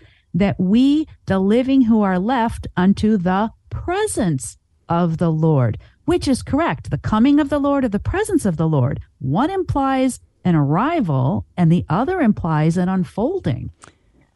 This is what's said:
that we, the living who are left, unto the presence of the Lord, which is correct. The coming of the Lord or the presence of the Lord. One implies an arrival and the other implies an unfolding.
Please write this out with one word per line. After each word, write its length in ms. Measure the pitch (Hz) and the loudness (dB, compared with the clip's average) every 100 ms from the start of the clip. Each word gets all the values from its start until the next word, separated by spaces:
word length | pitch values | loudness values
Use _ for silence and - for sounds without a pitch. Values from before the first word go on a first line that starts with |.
| - _ _ | -20 _ _
that 260 | 170 202 - | -2 0 0
we, 460 | 185 226 269 302 311 - - | 0 2 4 2 -2 -10 -4
the 120 | 190 | -2
living 440 | 190 240 262 269 | 2 2 2 2
who 200 | 226 220 | 4 4
are 160 | 196 180 | 2 0
left, 480 | 208 262 233 - - - | 0 0 -2 -4 -6 0
unto 400 | 185 190 214 214 | 2 2 2 0
the 340 | 175 190 220 - _ | 0 0 -2 -6 _
presence 880 | - - 370 427 - 190 135 - - _ _ - | -10 -4 -2 -2 -2 -2 -2 -6 -16 _ _ -4
of 300 | 170 175 160 | -2 0 0
the 120 | 170 | -2
Lord, 480 | 156 160 147 117 - - _ - | 2 2 2 0 -2 -12 _ -2
which 200 | 349 285 | -2 0
is 160 | 240 | -2
correct. 480 | - 269 330 147 - | -2 -2 -2 -4 -6
The 80 | 147 | -6
coming 400 | - 214 269 285 | -2 2 4 4
of 100 | 285 | 2
the 100 | 294 | 0
Lord 260 | 285 277 | 0 0
or 40 | 254 | 0
the 100 | 196 | -2
presence 480 | - 370 440 359 202 | -2 -2 0 0 0
of 100 | 160 | 0
the 120 | 160 | 0
Lord. 320 | 147 123 - - _ | 2 0 -4 -10 _
One 320 | 131 165 311 | -4 -2 0
implies 680 | 381 339 285 269 262 262 - _ _ | -2 -2 -2 0 0 -2 -4 _ _
an 100 | 185 | 0
arrival 920 | 160 139 165 277 339 180 135 127 110 - - | 2 2 0 0 0 0 0 0 -2 -6 0
and 140 | 165 | 2
the 140 | 143 - | 2 0
other 320 | 165 269 370 | -2 0 0
implies 560 | 233 - 165 156 160 175 | 0 0 -2 0 0 0
an 120 | 180 | 0
unfolding. 800 | 190 175 - 247 381 - - - - - _ _ _ _ | -2 -4 -4 -4 -2 -4 -4 -8 -14 -20 _ _ _ _